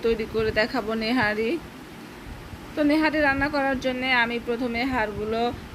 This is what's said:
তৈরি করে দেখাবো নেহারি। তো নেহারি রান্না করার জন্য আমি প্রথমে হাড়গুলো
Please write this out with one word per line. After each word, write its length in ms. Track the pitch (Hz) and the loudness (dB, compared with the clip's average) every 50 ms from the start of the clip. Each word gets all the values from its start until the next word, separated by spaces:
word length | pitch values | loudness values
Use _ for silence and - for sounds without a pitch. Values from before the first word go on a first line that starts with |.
| 240 | 2
তৈরি 220 | 233 233 214 220 - - | 0 0 0 -2 -2 0
করে 160 | 220 220 220 214 214 | 0 0 0 2 2
দেখাবো 320 | 220 240 - 254 208 214 226 226 220 | 2 2 2 -2 -2 -2 -2 -2 0
নেহারি। 480 | 220 247 254 220 208 214 208 226 226 330 320 - - - - - - - - - - - - - - - - - - - - - - - | 2 2 2 2 2 2 2 0 0 0 -2 -4 -8 -16 -16 -16 -16 -16 -16 -16 -16 -16 -16 -14 -14 -12 -12 -12 -14 -14 -14 -14 -10 -2
তো 60 | - 302 294 | 2 2 4
নেহারি 280 | 294 311 311 311 277 311 294 | 4 6 4 4 4 4 4
রান্না 220 | 277 269 277 277 302 302 | 4 4 2 0 0 2
করার 240 | 285 269 269 269 254 262 | 0 2 2 0 0 0
জন্য 180 | 262 254 254 254 262 262 247 233 | -2 -2 -2 0 2 4 4 4
আমি 120 | 233 240 233 226 | 4 0 -4 -2
প্রথমে 340 | 240 240 233 262 240 233 - 254 269 262 | -2 -2 0 0 -2 -2 0 -2 0 0
হাড়গুলো 500 | 247 214 214 202 202 208 214 220 226 233 240 - - - - - | 0 0 0 -2 -4 -4 -2 0 0 0 0 -2 -4 -10 -12 -12